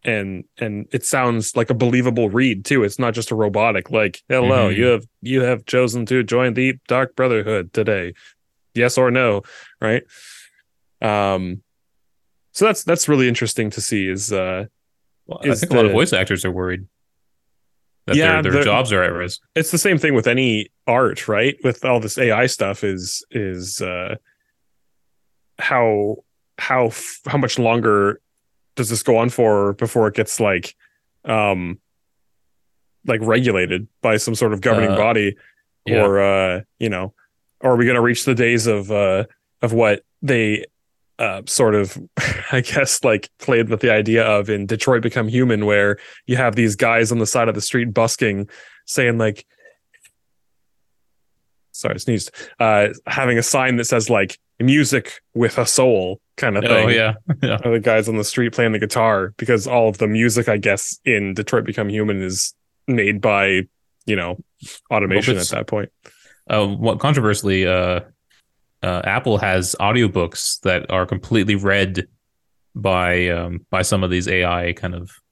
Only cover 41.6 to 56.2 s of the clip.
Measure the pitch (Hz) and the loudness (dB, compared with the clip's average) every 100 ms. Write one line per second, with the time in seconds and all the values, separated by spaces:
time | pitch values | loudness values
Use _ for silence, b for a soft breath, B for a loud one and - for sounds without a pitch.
41.6 | 120 104 95 - - - - - - 127 | 2 2 0 -6 -14 -6 -4 -6 -4 -4
42.6 | 123 - 135 - 131 107 - _ - 120 | -2 -2 -2 0 2 0 -2 _ 0 0
43.6 | 113 113 127 107 107 113 110 104 101 104 | 2 0 2 2 2 2 4 2 0 -4
44.6 | 101 110 - 123 117 123 110 120 127 110 | -2 -4 0 2 0 -2 -2 0 2 2
45.6 | 104 104 101 101 B B - 123 127 110 | 2 2 2 0 B B -4 0 0 2
46.6 | 113 98 120 117 113 117 107 127 113 104 | 0 2 2 2 2 0 0 0 0 0
47.6 | - 127 120 101 117 - 117 98 101 B | -2 -2 -2 0 0 0 -2 -2 -6 B
48.6 | B B - - 123 117 110 104 - b | B B -10 -2 0 2 0 -2 -12 b
49.6 | b b _ _ _ _ _ _ _ _ | b b _ _ _ _ _ _ _ _
50.6 | _ _ _ _ _ _ _ _ _ _ | _ _ _ _ _ _ _ _ _ _
51.6 | _ - 113 - - 110 - B B B | _ -8 -6 -4 -2 -4 -4 B B B
52.6 | 117 107 104 117 - - 131 117 113 139 | 2 4 2 0 -8 -2 0 0 2 0
53.6 | 131 123 117 120 107 113 98 - _ _ | 2 0 0 0 2 0 0 -6 _ _
54.6 | 123 143 139 131 - - _ - 117 - | 2 4 2 0 -4 -18 _ 0 0 0
55.6 | 117 - 131 110 92 95 | 0 2 4 2 0 -8